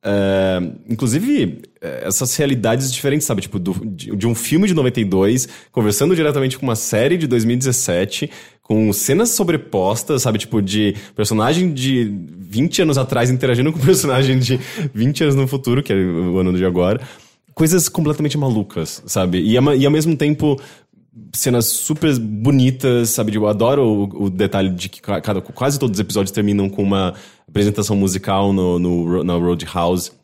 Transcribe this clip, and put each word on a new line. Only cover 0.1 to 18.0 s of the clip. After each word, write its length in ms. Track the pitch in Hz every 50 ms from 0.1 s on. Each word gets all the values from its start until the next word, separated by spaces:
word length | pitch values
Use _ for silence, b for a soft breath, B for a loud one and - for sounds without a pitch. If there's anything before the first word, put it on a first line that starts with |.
| 101 101 98 98 98 95 95 95 95 90 90 82 - - - -
inclusive, 720 | 117 110 139 120 113 160 202 262 294 277 135 90 71 - - - _ _
é, 280 | - 82 67 60 - 92
essas 280 | 98 - 135 127 -
realidades 560 | - 151 139 139 120 104 113 113 127 135 131
diferentes, 360 | 123 - - 139 135 151 147 -
sabe? 140 | 117 98 92
Tipo, 160 | - - 95
do, 140 | 87 95 92 - -
de, 300 | 110 95 82 - - -
de 100 | 101 101 117
um 60 | 117
filme 340 | 110 - - 143 165 202 208
de 60 | 180
noventa 260 | 160 135 127 120 123
e 60 | 110
dois, 420 | 98 92 95 95 101 120 127 123 B B B B B
conversando 440 | _ - 110 107 104 - 139 160 185
diretamente 420 | 165 156 151 139 143 135 131 127 -
com 80 | -
uma 100 | 127 113
série 420 | 110 - - - 104 117 147 170 185
de 100 | 156 139
dois 180 | 123 120 110
mil 80 | 117 120
e 40 | 123
dezessete, 720 | 127 135 120 - - - 90 87 95 104 - - - - B B B B B B
com 300 | _ _ 110 110 110 107 98
cenas 360 | - - - 135 175 233 240
sobrepostas, 880 | - - 202 170 165 151 - - - 101 92 95 - 120 - - 156 131
sabe? 180 | - 123 110 107
Tipo, 220 | - - - 110
de 340 | 101 95 98 107 107 101 95 101 B B B
personagem 580 | - 107 104 113 110 107 127 156 170 185 180 151
de 320 | 131 127 135 135 123 120 107 104 98 85 73 80 90
vinte 420 | 98 87 98 113 143 165 - -
anos 160 | 185 156 143 135
atrás 320 | 127 - - 120 120 123
interagindo 420 | 127 127 - 131 120 117 131 151
com 80 | 156 165
<laughs> 40 | 131
personagem 560 | 156 190 190 - 143 131 127 135 131 131 131
de 200 | 127 117 135 127 B B B B 175 143 -
vinte 300 | 107 113 135 147 - 165
anos 120 | 151 139
no 120 | 135 135 127
futuro, 340 | 135 139 131 120 120 135 147
que 100 | - 104
é 20 |
o 420 | 98 92 92 85 82 90 90 87 92
ano 200 | 92 92 90 90
de 80 | 92
agora. 340 | 92 90 90 87 92 107 127 B B B B B B B B _ _ _
Coisas 340 | - 160 156 170 185 165 -
completamente 500 | - -